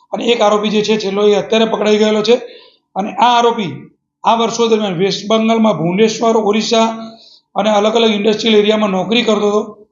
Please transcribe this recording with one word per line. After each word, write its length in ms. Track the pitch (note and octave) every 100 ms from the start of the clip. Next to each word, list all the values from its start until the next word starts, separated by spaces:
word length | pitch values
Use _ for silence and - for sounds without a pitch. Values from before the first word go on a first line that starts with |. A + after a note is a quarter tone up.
| -
અને 120 | G#3
એક 160 | A3+ A#3
આરોપી 300 | G#3 G#3 G#3+
જે 120 | G#3
છે, 140 | G#3 G#3+
છેલ્લો, 240 | F#3+ G3
એ 120 | G#3
અત્યારે 300 | G3 F#3+ A3
પકડાઈ 320 | A3 - G#3+ G#3
ગયેલો 260 | G#3+ G#3+
છે. 140 | G#3+ B3 - - - _ _
અને 200 | F#3+ G#3
આ 240 | - A#3 A#3+
આરોપી 580 | A#3 A3+ F3+ C3 - _ _ _
આ 100 | F#3+
વર્ષો 340 | A3+ A3+ F3+ A#3
દરમિયાન 260 | G#3+ G#3
વેસ્ટ 340 | E3+ G3 F#3+ G#3+
બંગાળમાં, 500 | A3 A3 A3+ A3 E3+
ભુવનેશ્વર, 580 | E3 F#3 A3 - A3+ A3+
ઓરિસ્સા 500 | G3+ G#3+ G#3+ A3+ A3+ A3+ - - - - _
અને 160 | G3 G#3+
અલગ 240 | G3+ G#3+
અલગ 160 | A#3 A3+
ઇન્ડસ્ટ્રીયલ 480 | G#3 G#3+ G#3+ A3+ G#3+
એરિયામાં 320 | G#3 G#3+ G#3+
નોકરી 320 | F#3+ F#3 A#3
કરતો 260 | A3+ G#3 G#3
હતો 380 | G#3 A3 - -